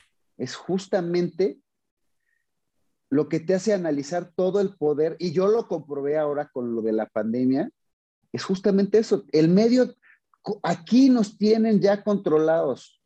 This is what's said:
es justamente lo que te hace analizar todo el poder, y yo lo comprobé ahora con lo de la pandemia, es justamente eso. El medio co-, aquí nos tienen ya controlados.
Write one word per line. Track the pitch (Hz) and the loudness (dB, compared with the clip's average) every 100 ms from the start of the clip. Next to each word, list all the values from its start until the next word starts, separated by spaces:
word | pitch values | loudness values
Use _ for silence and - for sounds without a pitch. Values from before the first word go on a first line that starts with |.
| _ _ _ - | _ _ _ -12
es | 131 - | -12 -12
justamente | - 185 - 202 170 175 175 - 196 - _ _ _ _ _ _ _ _ _ _ _ _ _ _ - | -6 -6 -2 -4 -2 -2 -4 -2 -4 -4 _ _ _ _ _ _ _ _ _ _ _ _ _ _ -4
lo | 135 147 | -2 -2
que | 160 | -4
te | 160 | -2
hace | 185 214 | -2 0
analizar | 202 170 143 139 175 175 | -2 -2 -4 -4 -8 -8
todo | - 185 196 | -4 -2 0
el | 196 - | -2 -2
poder, | 151 143 160 165 | -2 0 -2 -2
y | 175 | -4
yo | 156 190 | -2 0
lo | 226 220 | 0 -2
comprobé | 175 143 143 139 156 | -8 -8 -8 -4 -2
ahora | 147 143 147 | -2 -4 -8
con | 131 120 | -8 -6
lo | 113 | -4
de | 110 | -2
la | 110 107 | -2 -4
pandemia, | 110 107 123 127 135 208 _ _ _ _ _ _ | -6 -4 -2 0 0 -4 _ _ _ _ _ _
es | - | -12
justamente | - 190 214 196 196 214 | -6 -4 0 0 2 0
eso. | 220 202 - | 2 -2 0
El | 156 160 | 2 4
medio | 185 233 254 247 - _ _ _ _ | 4 4 2 0 -4 _ _ _ _
co-, | - - | -10 -6
aquí | 165 175 165 233 269 | -4 -6 2 4 6
nos | 247 202 - | 4 2 0
tienen | 208 220 220 202 | 2 2 4 2
ya | 190 202 | 2 0
controlados. | 208 202 190 156 156 165 156 117 - _ | 0 -2 0 2 2 0 0 -4 -10 _